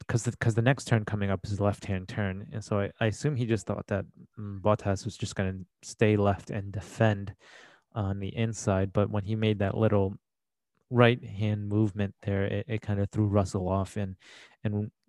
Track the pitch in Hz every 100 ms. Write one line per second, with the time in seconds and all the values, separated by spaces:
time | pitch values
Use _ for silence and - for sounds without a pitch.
0 | - 117 117 - - 107 117 139 - 113
1 | 107 104 101 95 - 98 101 104 - 95
2 | 92 - 101 95 101 110 104 104 101 -
3 | 113 101 143 139 120 110 - 104 - 101
4 | 92 - - - 104 98 107 107 101 95
5 | 107 - 104 - 95 95 90 _ - -
6 | 110 104 101 98 - 107 98 98 - -
7 | 113 101 98 - - - - _ _ 117
8 | 98 98 98 - 113 110 - 95 95 104
9 | 101 104 98 110 110 104 98 - 110 101
10 | 95 98 _ _ _ _ _ _ - 123
11 | 120 123 110 98 107 104 104 104 107 98
12 | 98 - - 98 98 101 101 110 - 101
13 | 101 104 104 101 95 101 90 95 95 107
14 | 98 95 - - - _ 107 104 107 _